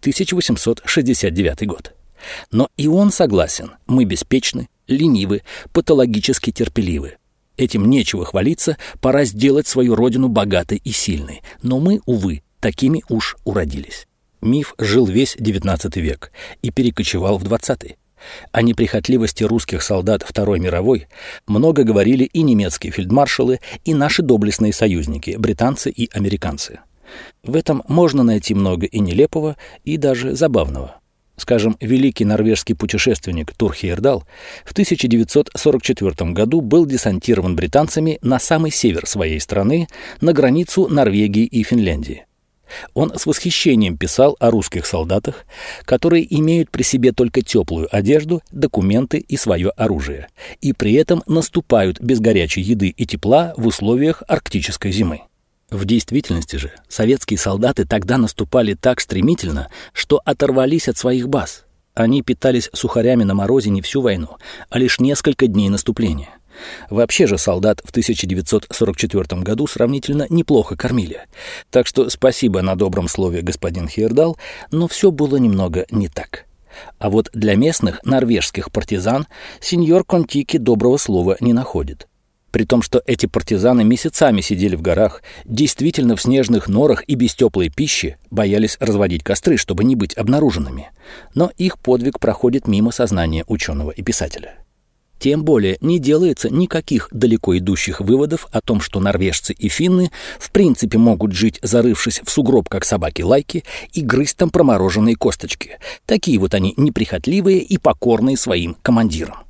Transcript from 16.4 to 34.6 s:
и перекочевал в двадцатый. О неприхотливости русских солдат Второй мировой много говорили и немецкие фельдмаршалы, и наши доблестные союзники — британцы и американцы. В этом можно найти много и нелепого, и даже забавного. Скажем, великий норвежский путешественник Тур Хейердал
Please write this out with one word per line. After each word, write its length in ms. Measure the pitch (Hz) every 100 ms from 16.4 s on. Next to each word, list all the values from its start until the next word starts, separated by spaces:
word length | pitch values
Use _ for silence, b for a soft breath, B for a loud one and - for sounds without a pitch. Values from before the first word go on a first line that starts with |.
| B B
и 80 | 123
перекочевал 680 | - 123 - 110 95 92 98
в 60 |
двадцатый. 540 | 95 113 - - - - _ _ B B B
О 120 | -
неприхотливости 800 | 117 113 117 113 - 127 110 -
русских 400 | 107 113 - 90
солдат 400 | - 98 92 104 -
Второй 340 | - 104 95
мировой 480 | 90 85 98 127 - B B B -
много 380 | 107 156 156
говорили 400 | 117 104 107 131
и 180 | 131 170
немецкие 500 | 156 110 98 - -
фельдмаршалы, 680 | - 92 120 139 - 123 127 B B -
и 80 |
наши 300 | 156 143 -
доблестные 500 | 156 117 104 - 110
союзники — 640 | 101 113 87 73 76 - 87
британцы 540 | 113 104 117 135 -
и 180 | - 117
американцы. 680 | 107 98 98 92 71 - - _ _ B B B B
В 120 | - 143
этом 280 | 160 143 -
можно 360 | 151 175 143
найти 320 | 120 107 - 101
много 320 | 98 90 95
и 120 | 113
нелепого, 580 | 101 87 151 160 156 147 B B
и 140 | - 156
даже 380 | 139 127 131 131
забавного. 600 | 160 117 76 67 65 - _ _ _ _
Скажем, 380 | - 120 107 107
великий 440 | 110 127 135 -
норвежский 520 | 104 107 107 107 - -
путешественник 800 | 107 - - 110 - 85 78
Тур 200 | - 107
Хейердал 520 | 85 95 87 123 127 - B B B